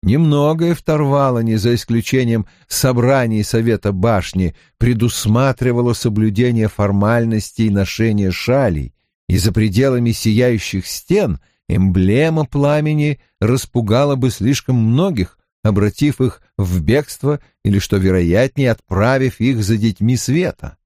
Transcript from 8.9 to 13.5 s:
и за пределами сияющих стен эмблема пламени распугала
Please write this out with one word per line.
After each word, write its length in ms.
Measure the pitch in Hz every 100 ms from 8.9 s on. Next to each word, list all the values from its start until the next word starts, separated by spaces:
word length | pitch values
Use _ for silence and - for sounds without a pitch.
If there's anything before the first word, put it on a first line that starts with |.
| _ _ _ -
и 100 | 87
за 140 | 90
пределами 600 | 104 107 95 135 123 120
сияющих 760 | 110 113 107 123 113 - 98 -
стен 520 | - - 196 180 78 _ _ _
эмблема 800 | - 95 92 92 113 160 160 147
пламени 720 | 143 143 151 151 151 147 143 _ _
распугала 760 | 107